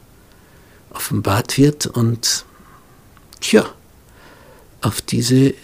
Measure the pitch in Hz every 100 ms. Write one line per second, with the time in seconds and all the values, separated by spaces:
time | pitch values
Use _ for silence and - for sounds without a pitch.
0 | - - - - - - - - - -
1 | - 107 98 101 - - 143 151 - 123
2 | 117 117 - - - - - - - -
3 | - - - - - 214 - - - -
4 | - - - - - - - - 107 -
5 | - 120 120 131 135 -